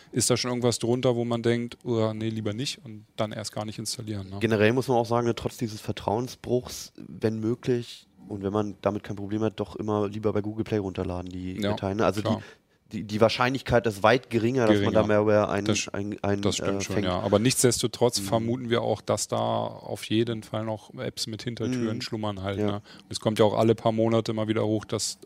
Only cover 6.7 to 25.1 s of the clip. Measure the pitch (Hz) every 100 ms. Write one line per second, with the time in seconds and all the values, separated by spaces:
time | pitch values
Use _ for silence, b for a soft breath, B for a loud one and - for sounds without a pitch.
6.7 | - - - 53 87 110 110 110 123 -
7.7 | 123 117 - - _ - 104 95 107 104
8.7 | 92 101 104 - 101 98 107 110 - 104
9.7 | - 107 107 101 104 107 104 104 110 107
10.7 | 107 95 90 92 90 92 92 92 95 101
11.7 | 104 95 104 98 98 107 101 B B _
12.7 | _ _ 110 110 107 110 - 123 131 -
13.7 | 120 117 98 107 131 - 117 117 131 113
14.7 | 104 107 107 107 104 107 104 104 101 101
15.7 | 101 - 104 101 104 101 101 101 - 95
16.7 | 98 98 95 92 90 110 101 120 - 123
17.7 | - 120 - 120 - 101 113 113 131 120
18.7 | 117 117 107 - 107 - 113 113 113 110
19.7 | 107 - 107 - 107 117 110 - 110 113
20.7 | 110 - 135 120 - - 110 120 113 113
21.7 | 127 113 107 - 110 107 95 95 101 104
22.7 | 101 B B - - 113 110 107 107 113
23.7 | 110 113 110 113 113 110 110 107 107 107
24.7 | 107 - 107 -